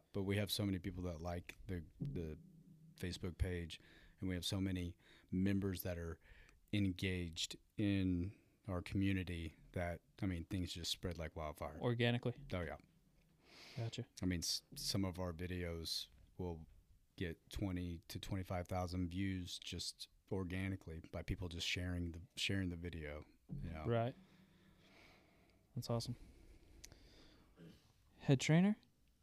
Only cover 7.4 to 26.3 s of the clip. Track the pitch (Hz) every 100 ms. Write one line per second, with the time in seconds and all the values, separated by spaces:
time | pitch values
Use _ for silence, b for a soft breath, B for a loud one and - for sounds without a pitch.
7.4 | - - - - 104 98 92 87 92 -
8.4 | b b - 90 - 98 98 95 90 85
9.4 | 82 - - 92 87 85 - - 98 87
10.4 | 82 98 90 - 82 - 92 80 78 82
11.4 | 76 73 73 78 127 117 120 120 123 -
12.4 | - 90 80 73 - _ _ _ _ _
13.4 | B B B - 117 - 117 - 92 87
14.4 | - - - - - 98 95 85 90 80
15.4 | 90 90 87 82 78 - - - - -
16.4 | 87 82 80 - - - _ - 90 82
17.4 | _ - 101 90 87 85 - 92 - 98
18.4 | 92 92 87 92 90 92 87 90 98 92
19.4 | 87 - - 87 - - - _ _ 95
20.4 | 90 92 95 95 - 82 - 82 - 95
21.4 | 92 85 - 95 90 87 85 82 - -
22.4 | - 98 92 85 85 82 73 76 - -
23.4 | - - 87 80 78 117 120 - b b
24.4 | b b b b b b b b b b
25.4 | b b _ 127 - 117 - 120 b